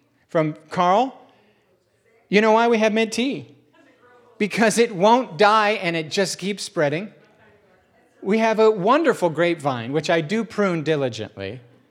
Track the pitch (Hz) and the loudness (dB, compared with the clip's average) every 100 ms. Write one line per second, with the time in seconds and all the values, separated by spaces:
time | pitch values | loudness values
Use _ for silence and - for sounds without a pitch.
0 | _ _ _ 165 156 160 - 185 175 202 | _ _ _ -2 -2 -6 -10 -2 2 2
1 | 262 - - _ _ _ _ _ _ _ | 0 -6 -20 _ _ _ _ _ _ _
2 | _ _ - 196 220 220 233 226 220 214 | _ _ 0 2 4 4 2 2 2 0
3 | 220 226 269 165 131 _ _ _ _ _ | -2 -2 -4 -6 -12 _ _ _ _ _
4 | _ _ _ - 214 - 220 214 233 185 | _ _ _ -6 -4 2 2 2 0 2
5 | 214 247 226 160 208 220 208 214 175 165 | 4 4 0 2 4 4 2 0 -2 -4
6 | 156 202 185 - 190 196 - 165 143 156 | -4 -2 -4 -4 -8 -8 -8 -2 -2 -2
7 | 107 - _ _ _ _ _ _ _ _ | -8 -16 _ _ _ _ _ _ _ _
8 | _ _ 196 220 226 220 220 214 190 294 | _ _ -2 0 0 4 2 4 2 2
9 | 302 - 175 151 175 165 139 123 113 151 | 2 0 -2 0 -2 0 -4 -4 -4 -6
10 | 156 170 147 220 220 - 202 165 147 151 | 0 -2 0 -4 -6 -2 -2 -2 -2 -2
11 | 135 110 104 - 98 123 - _ _ | -4 -6 -12 -10 -12 -12 -20 _ _